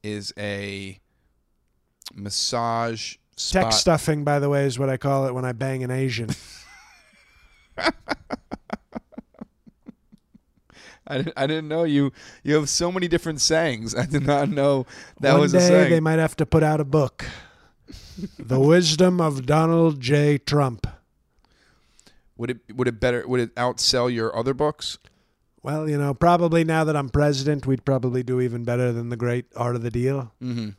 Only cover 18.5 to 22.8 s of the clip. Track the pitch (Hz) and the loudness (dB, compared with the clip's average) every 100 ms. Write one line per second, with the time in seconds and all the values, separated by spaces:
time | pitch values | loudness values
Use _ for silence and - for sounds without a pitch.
18.5 | 131 139 175 165 156 185 180 160 135 127 | 2 6 6 4 4 4 4 0 -2 0
19.5 | 156 160 165 165 147 120 147 147 143 - | 2 4 4 4 2 0 2 4 2 0
20.5 | 147 135 113 - - _ _ _ _ _ | 0 0 -2 -10 -10 _ _ _ _ _
21.5 | _ _ _ _ _ _ _ _ - 117 | _ _ _ _ _ _ _ _ -12 -8
22.5 | 127 _ 113 | -8 _ -4